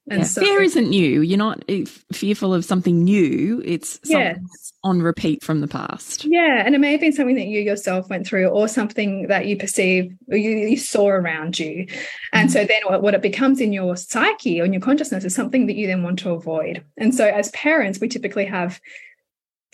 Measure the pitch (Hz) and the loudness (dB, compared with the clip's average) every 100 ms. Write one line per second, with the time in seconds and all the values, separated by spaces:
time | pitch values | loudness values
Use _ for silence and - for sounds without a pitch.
0 | - 196 - 208 196 392 370 285 185 190 | -6 -2 -2 0 0 2 2 2 2 2
1 | 151 139 165 196 220 - - 190 - - | 4 2 2 2 0 -4 -6 -6 -6 -12
2 | _ - 202 208 190 180 - 185 180 170 | _ -4 -2 0 0 0 0 0 2 4
3 | 180 208 151 117 175 240 - 170 - - | 4 4 4 2 -2 -2 -4 -6 -6 -10
4 | 294 302 190 170 180 - - - 190 180 | 0 2 2 -4 -12 -18 -20 -6 0 2
5 | 170 165 160 151 - 156 147 135 - - | 2 0 -2 -2 -2 -2 -2 -6 -10 -12
6 | - - 302 339 330 240 214 285 285 302 | -12 -6 0 2 4 2 2 2 2 2
7 | 320 285 254 254 196 214 202 202 190 185 | 2 2 0 0 0 -2 -2 -2 -2 -4
8 | 185 185 185 190 185 202 220 247 214 - | -4 -6 -2 0 2 2 2 0 -2 -2
9 | 208 196 190 190 202 196 202 - 185 185 | -4 -4 -2 0 0 -4 -2 0 2 2
10 | 180 - - 202 214 220 214 277 - 220 | -2 -10 -2 0 0 0 0 0 0 2
11 | 202 190 170 160 160 175 156 170 190 - | 4 2 0 -4 -6 -6 -6 -8 -10 -12
12 | - - - 220 - 214 208 214 202 190 | -12 -14 -2 2 4 4 2 0 2 2
13 | 202 196 196 208 269 269 214 196 180 180 | 2 2 0 2 2 4 2 0 -2 -4
14 | - 220 392 440 202 170 180 190 254 302 | -4 0 0 0 0 2 2 0 2 0
15 | 302 190 185 262 - 262 208 202 190 185 | 0 -4 -4 -4 0 2 2 0 -2 -2
16 | 175 180 190 165 160 160 - - - - | -2 -2 -4 -4 -4 -4 -4 -8 -14 -2
17 | 220 247 208 202 202 - 294 320 202 190 | 0 4 2 2 -2 -2 0 2 0 -2
18 | 240 - 196 214 190 190 175 - - - | -6 -6 -6 -4 -4 -4 -4 -6 -18 -20
19 | - _ _ _ _ _ _ | -20 _ _ _ _ _ _